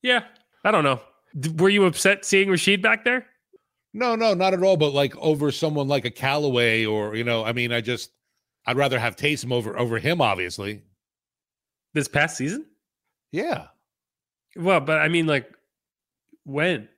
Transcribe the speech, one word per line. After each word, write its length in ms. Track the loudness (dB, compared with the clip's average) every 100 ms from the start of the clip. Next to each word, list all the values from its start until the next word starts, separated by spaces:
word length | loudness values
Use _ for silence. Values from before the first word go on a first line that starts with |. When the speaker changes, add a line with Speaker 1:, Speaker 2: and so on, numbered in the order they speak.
Speaker 1:
Yeah, 220 | 0 0 -2 _ _ _
I 80 | 0
don't 120 | 4
know. 160 | 2 0 -6 _ _ -6
D-, 140 | -6 2
were 140 | 4
you 160 | 6 4
upset 400 | 4 2 2 2
seeing 240 | 2 2
Rashid 320 | 2 2 2
back 200 | 2 0
there? 220 | 0 -2 -6 _ _ _ _ _ _
Speaker 2:
No, 220 | -4 -2 0
no, 180 | 0
not 180 | 2 2
at 100 | 2
all. 140 | 2 4
But, 160 | 2
like, 240 | 2 0 0
over 340 | 0 2 0
someone 380 | 0 -2 -2 0
like 160 | 0
a 60 | -2
Callaway 760 | -4 -2 0 0 2 2 2
or, 320 | 0 -2 -2 -4
you 80 |
know, 200 | -2 -2
I 80 | -2
mean, 200 | -4 -2
I 80 | -4
just, 300 | -4 -6 -8 _ _ _ _ _ -4
I'd 100 | 0
rather 220 | 0 0
have 180 | -4 -2
Taysom 360 | -2 -2 -4
over, 260 | -4 -4 -4
over 200 | -4 -2
him, 220 | -2 0
obviously. 640 | 0 0 -4 -6 -10 -10 _ _ _ _ _ _ _ _ _ _ _
Speaker 1:
This 140 | -6 -2
past 280 | 0 0 -2
season? 300 | -6 -6 -12 _ _ _ _ _ _
Speaker 2:
Yeah. 360 | -6 -6 -6 -10 _ _ _ _ _ _ _ _ -6
Speaker 1:
Well, 240 | 0 0
but 180 | 2 0
I 100 | 2
mean, 180 | 0 2
like, 220 | 0 -2 _ _ _ _ _ _ _ _ _
when? 440 | -10 -4 -2 -2 -8